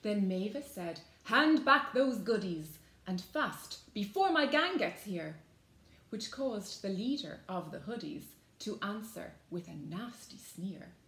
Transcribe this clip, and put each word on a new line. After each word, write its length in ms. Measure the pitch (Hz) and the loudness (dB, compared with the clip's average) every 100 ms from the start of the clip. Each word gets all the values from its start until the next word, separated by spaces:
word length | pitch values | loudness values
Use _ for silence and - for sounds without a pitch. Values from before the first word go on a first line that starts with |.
Then 260 | 214 208 190 | 0 2 2
Mavis 420 | 185 202 277 294 | 2 0 -4 -8
said, 300 | - 175 165 - - | -8 -6 -8 -14 -18
Hand 400 | - 240 311 311 | 2 6 8 6
back 280 | - 285 - | 8 6 6
those 240 | 254 269 226 | 4 4 2
goodies, 600 | 180 220 185 160 156 - - - | 2 2 2 -4 -6 -14 -20 -18
and 160 | - 185 | -6 -6
fast, 580 | - 302 233 160 - - - | -4 -2 -2 -4 -12 -14 -10
before 380 | 214 202 381 392 | -4 -4 2 4
my 140 | 320 | 6
gang 320 | 285 294 349 370 | 6 4 4 2
gets 260 | 202 - | -2 -4
here, 340 | 202 175 156 156 - _ _ - - - - | -6 -6 -6 -10 -18 _ _ -20 -20 -20 -10
which 220 | 214 - | -8 -6
caused 500 | - 269 214 196 - | -4 -2 -2 -6 -6
the 80 | 202 | -4
leader 520 | 190 240 285 151 - - | -2 0 -2 -4 -12 -6
of 220 | 185 160 | -6 -6
the 80 | - | -10
hoodies 440 | 139 226 160 - - - _ _ | -8 -8 -6 -8 -12 -20 _ _
to 200 | - - | -8 -6
answer 520 | 202 214 220 - - - _ | -4 -6 -8 -10 -12 -14 _
with 180 | 175 170 | -8 -8
a 80 | |
nasty 600 | 156 151 170 240 - - 202 | -12 -8 -8 -8 -12 -18 -18
sneer. 560 | - - 185 175 - - | -16 -8 -8 -8 -14 -20